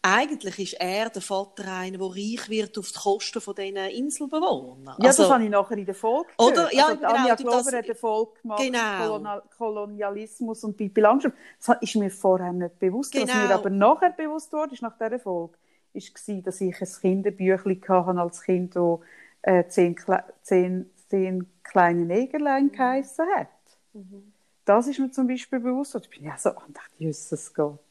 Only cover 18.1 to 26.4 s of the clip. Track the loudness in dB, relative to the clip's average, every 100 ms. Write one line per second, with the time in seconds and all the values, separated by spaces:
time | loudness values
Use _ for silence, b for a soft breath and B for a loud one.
18.1 | -2 -2 -6 -2 0 0 0 0 0 B
19.1 | B B B 2 2 2 2 2 0 -2
20.1 | -2 -2 -20 0 2 2 -2 -8 _ _
21.1 | -2 0 -4 -8 _ 0 4 4 4 2
22.1 | 0 0 -2 0 2 2 2 0 0 -4
23.1 | -4 -2 -2 -4 _ _ _ _ -20 -20
24.1 | -20 -20 _ _ _ 4 4 4 -2 -4
25.1 | 0 -2 -2 -4 -4 -2 -4 -6 -10 -14
26.1 | -16 -14 -4